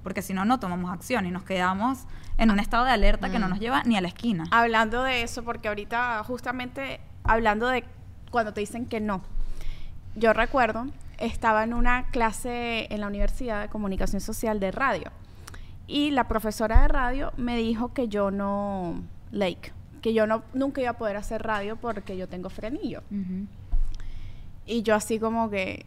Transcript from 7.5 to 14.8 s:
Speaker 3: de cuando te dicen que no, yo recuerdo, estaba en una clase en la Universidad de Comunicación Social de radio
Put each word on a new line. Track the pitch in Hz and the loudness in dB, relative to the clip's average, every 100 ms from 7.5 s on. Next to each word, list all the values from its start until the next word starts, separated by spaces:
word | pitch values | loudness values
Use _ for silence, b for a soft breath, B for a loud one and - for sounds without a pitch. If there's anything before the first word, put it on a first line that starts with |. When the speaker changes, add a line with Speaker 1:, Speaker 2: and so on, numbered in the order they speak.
| 208 240 | 2 2
Speaker 3:
de | 254 - - - - - | 0 -2 -16 -16 -16 -4
cuando | 240 214 | -2 -2
te | 208 | -2
dicen | 208 233 247 | -6 -6 -4
que | 233 | -2
no, | 214 190 - - B B B B B B - - | -2 -2 -2 0 B B B B B B -10 2
yo | 220 | 4
recuerdo, | 220 226 277 233 220 254 - - - | 6 4 4 2 2 -6 -8 -12 -6
estaba | 233 214 233 214 226 | -4 0 2 4 2
en | |
una | 233 240 247 254 | 4 6 6 2
clase | 240 226 214 254 240 240 226 - | 2 2 0 -6 -4 -2 -4 -4
en | 214 | -4
la | 208 | -4
Universidad | 202 208 - 254 208 | 2 2 4 0 -2
de | 208 | -4
Comunicación | 214 208 190 196 202 | -4 -2 0 2 0
Social | 185 214 233 214 | -2 -4 -2 0
de | 196 | -2
radio | 190 | 0